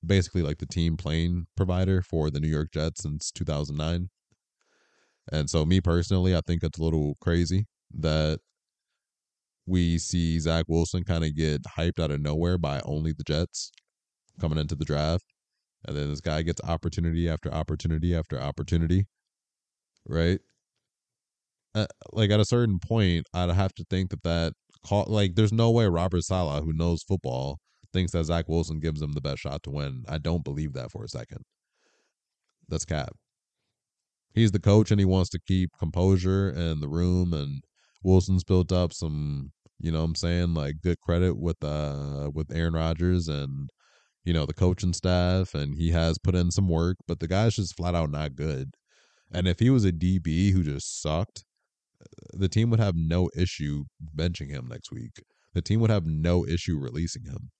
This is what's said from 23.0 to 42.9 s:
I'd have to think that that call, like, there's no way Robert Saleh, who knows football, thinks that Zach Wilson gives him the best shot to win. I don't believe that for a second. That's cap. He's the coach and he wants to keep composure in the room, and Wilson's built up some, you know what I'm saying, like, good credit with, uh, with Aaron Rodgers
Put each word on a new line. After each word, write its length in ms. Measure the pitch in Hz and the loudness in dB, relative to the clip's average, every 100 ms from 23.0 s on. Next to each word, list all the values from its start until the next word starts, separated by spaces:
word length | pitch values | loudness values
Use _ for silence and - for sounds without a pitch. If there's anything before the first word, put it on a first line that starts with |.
| 98 85 - | 4 2 0
I'd 180 | 90 87 | -2 0
have 240 | 90 95 | 2 0
to 100 | - 85 | -4 -4
think 200 | 92 92 | -2 -2
that 120 | - | -4
that 300 | 85 85 82 - _ _ - | -2 0 -2 -6 _ _ -2
call, 200 | 101 - | -2 0
like, 260 | 107 98 | 0 0
there's 180 | 90 107 | 4 2
no 200 | 110 117 | 4 4
way 160 | 117 107 | 4 4
Robert 340 | 85 90 87 | 2 2 0
Saleh, 400 | - 92 85 73 | 0 -2 0 -2
who 100 | 78 | -2
knows 300 | 80 85 85 | 0 0 0
football, 560 | - 95 67 62 67 73 _ _ _ | -2 -4 -2 -6 -6 -8 _ _ _
thinks 180 | 90 90 | -2 0
that 140 | 87 | 0
Zach 240 | 78 85 82 | 0 -2 0
Wilson 320 | 82 80 78 | 0 0 -4
gives 200 | 80 76 | -4 -4
him 120 | 76 | -4
the 80 | 73 | -4
best 180 | 69 69 | -6 -8
shot 240 | - 69 | -8 -8
to 80 | - | -8
win. 320 | 71 71 64 58 | -6 -6 -8 -8
I 100 | 78 | -6
don't 240 | 73 87 | -2 -2
believe 300 | 71 71 78 | -2 -6 -6
that 180 | 65 58 | -6 -10
for 140 | - | -12
a 40 | - | -12
second. 340 | - 58 - - _ _ _ _ _ _ _ _ _ _ _ - | -12 -14 -16 -18 _ _ _ _ _ _ _ _ _ _ _ -8
That's 160 | 80 | -8
cap. 280 | - 78 62 - _ _ _ _ _ _ _ _ _ _ _ | -4 -4 -6 -12 _ _ _ _ _ _ _ _ _ _ _
He's 160 | - 113 | 2 4
the 80 | 95 | 4
coach 320 | 101 104 110 | 6 6 6
and 80 | 101 | 4
he 60 | |
wants 260 | 95 95 87 | 4 4 2
to 80 | 87 - | -2 -2
keep 240 | 92 90 _ | 0 0 _
composure 720 | 82 85 92 95 92 95 98 | -4 2 4 4 2 0 0
in 300 | 71 85 78 | -2 -2 -2
the 80 | 73 | -4
room, 440 | 80 90 90 87 | 0 2 2 2
and 300 | 80 71 69 - _ _ _ | -2 -4 -8 -12 _ _ _
Wilson's 400 | 92 92 90 92 | 4 4 6 0
built 300 | - 92 85 | 4 2 4
up 200 | 90 90 | 0 0
some, 600 | - 82 76 73 71 69 _ _ _ | -2 -6 -4 -4 -4 -8 _ _ _
you 140 | 82 | -2
know 80 | 80 | 0
what 60 | 82 | 0
I'm 80 | 80 | -2
saying, 380 | 85 87 87 | 0 0 0
like, 280 | 80 71 78 | 0 -2 -2
good 180 | 90 85 | -2 -2
credit 360 | - 85 92 82 | 0 2 2 0
with, 240 | 85 80 | -4 -4
uh, 680 | 73 76 73 71 71 71 73 | -4 -2 -4 -4 -6 -6 -6
with 180 | 73 76 | -4 -4
Aaron 220 | 82 82 | -2 0
Rodgers 540 | 80 82 | 0 0